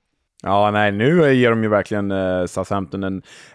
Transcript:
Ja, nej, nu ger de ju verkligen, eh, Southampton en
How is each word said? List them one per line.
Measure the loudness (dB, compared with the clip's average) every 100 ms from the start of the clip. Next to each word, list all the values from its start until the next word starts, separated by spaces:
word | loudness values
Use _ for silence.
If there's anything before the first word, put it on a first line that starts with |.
| _ _ _ _
Ja, | -2 0 2
nej, | 2 0
nu | 0 2 4 4
ger | 4 4
de | 2
ju | 2
verkligen, | 0 0 -4 -4
eh, | -2 -2 -2 -4
Southampton | -6 -4 -6 -6 -8
en | -6 -8 -12 -20 -18